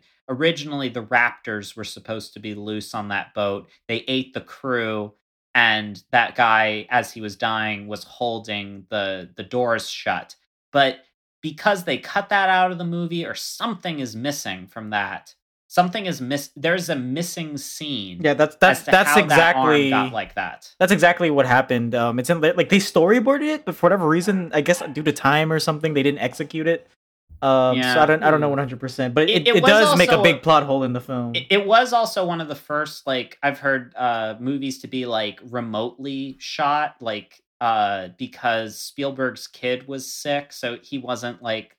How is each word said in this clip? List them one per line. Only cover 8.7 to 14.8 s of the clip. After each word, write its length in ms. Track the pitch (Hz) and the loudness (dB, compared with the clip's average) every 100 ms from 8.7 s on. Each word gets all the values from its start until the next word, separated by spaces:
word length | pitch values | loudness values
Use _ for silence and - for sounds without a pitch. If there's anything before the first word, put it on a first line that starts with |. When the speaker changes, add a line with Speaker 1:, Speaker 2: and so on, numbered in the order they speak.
| 98 92 | -14 -8
Speaker 1:
the, 400 | 107 98 95 90 90 | -4 -4 -6 -10 -16
the 60 | |
doors 460 | 101 123 120 110 - | -6 -2 0 -2 -4
shut. 480 | - 107 87 - - _ _ _ | -8 -4 -4 -6 -18 _ _ _
But 260 | 139 135 - _ _ _ _ | 2 2 0 _ _ _ _
because 420 | 156 151 214 196 | -10 -2 0 0
they 120 | 175 127 | 0 -6
cut 300 | - 202 196 | -4 -6 -2
that 180 | 202 190 | 0 2
out 220 | 185 185 | 2 2
of 40 | 175 | -2
the 60 | |
movie, 400 | 175 170 170 170 | -6 -4 -4 -6
or 100 | 156 | -6
something 680 | - - - 208 190 180 151 | -8 -10 -8 -8 -6 -8 -8
is 140 | 123 113 | -8 -6
missing 500 | 139 143 107 92 92 | -6 -6 -8 -12 -14
from 240 | 113 | -14